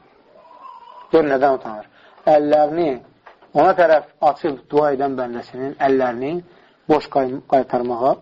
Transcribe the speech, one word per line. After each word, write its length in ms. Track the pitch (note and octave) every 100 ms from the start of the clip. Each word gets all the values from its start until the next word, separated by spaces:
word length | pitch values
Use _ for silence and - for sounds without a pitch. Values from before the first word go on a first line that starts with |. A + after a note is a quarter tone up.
| _ _ _ _ - - - - - - -
Gör, 160 | D#3+
nədən 300 | D3+ C3+ A#2+ A2
utanır? 300 | A2+ G#2+ - _ - _ -
Əllərini 640 | D3+ D3 D3+ D3 E3 D#3+ B2 - _ - _ _
ona 220 | D3 F3
tərəf 320 | F3+ E3 D3+ - -
açıb 360 | D#3 C3+ E3 C3+ -
dua 260 | D3 D3+
edən 240 | C3 C#3 C3
bəndəsinin 560 | B2 A#2+ - B2+ C3+ C#3
əllərini 580 | C#3 C3+ B2+ A#2+ C3+ F3 - _ _ _ -
boş 140 | D3+ -
qay-, 340 | C#3+ B2+ B2+
qaytarmağa 720 | - C3+ B2 B2+ B2 A#2+ C3+ D#3+